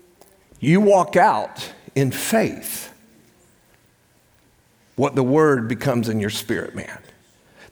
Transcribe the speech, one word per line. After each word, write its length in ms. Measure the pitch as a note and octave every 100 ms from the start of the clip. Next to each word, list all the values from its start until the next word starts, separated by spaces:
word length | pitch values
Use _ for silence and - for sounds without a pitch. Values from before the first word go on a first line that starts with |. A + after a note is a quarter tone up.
| _ _ _ _ _ -
You 220 | B2 F3+
walk 360 | G3+ G3 E3+ F3
out 560 | G3+ G#2+ - - - - -
in 160 | C3+ C3+
faith 840 | - - A3 F#3 - - - - - _ _ _ _ _ _ _ _ _ _ _ _ _ _ _ _ _ _ _ -
what 180 | B2
the 80 | A#2
word 460 | B2+ D3 D#3 C3 A2+
becomes 400 | A#2+ C#3 A#2+ A2+
in 100 | A2
your 120 | G2+
spirit, 440 | G#2 - G2 -
man. 240 | - - - - - _ _ _ _ -